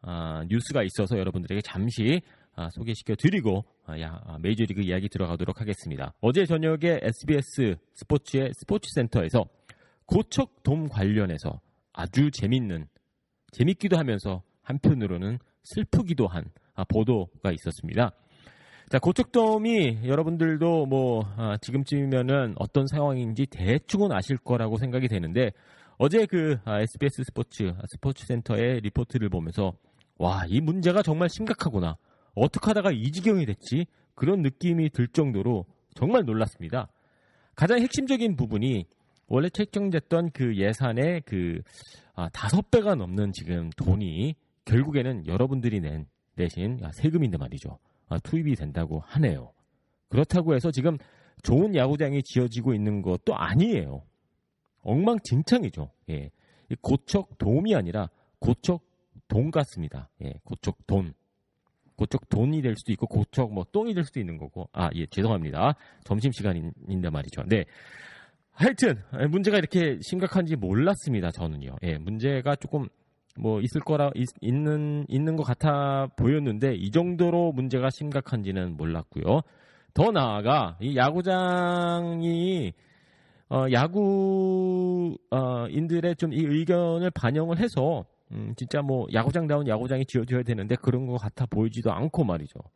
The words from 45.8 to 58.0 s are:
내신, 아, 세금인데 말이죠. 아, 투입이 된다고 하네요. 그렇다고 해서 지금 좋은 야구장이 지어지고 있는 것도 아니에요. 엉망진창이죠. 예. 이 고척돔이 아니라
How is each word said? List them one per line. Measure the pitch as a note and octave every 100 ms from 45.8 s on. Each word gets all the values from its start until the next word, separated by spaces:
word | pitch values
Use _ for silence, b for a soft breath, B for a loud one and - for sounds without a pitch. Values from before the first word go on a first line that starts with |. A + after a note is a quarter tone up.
| D#2 D#2 D2 _ _ -
내신, | F2 - G2 B2
아, | D#2
세금인데 | - D#3 E3 C3+ E2+
말이죠. | C#2 C3+ - - _ _ _
아, | D#2+
투입이 | - D#3+ D3+ C3
된다고 | D2+ - E2 D#2 -
하네요. | C#3+ D3 C#2+ B1 _ _ _ _ _ _
그렇다고 | A#2 D#3 F3+ E3
해서 | C#3 E3
지금 | C3 C#3+ D3+ b b b b
좋은 | - B2+ G#3
야구장이 | F3+ B2+ C#3+ D3 C#3
지어지고 | C3 B2+ B2 A2+ A#2+
있는 | A2 G#2 G#2
것도 | F#2 F2+ -
아니에요. | F#3 E2 G#2+ G#3 F3+ D2 C#2 - _ _ _ _ _ _ _
엉망진창이죠. | - B2+ G#3 A#3 - B2 D#3 B3 C#3 - D2 _ -
예. | D2+ C#2+ b b b b
이 | -
고척돔이 | - C#3 - G3 F#3 - - B2+ G#3
아니라 | F#3 F2 G2+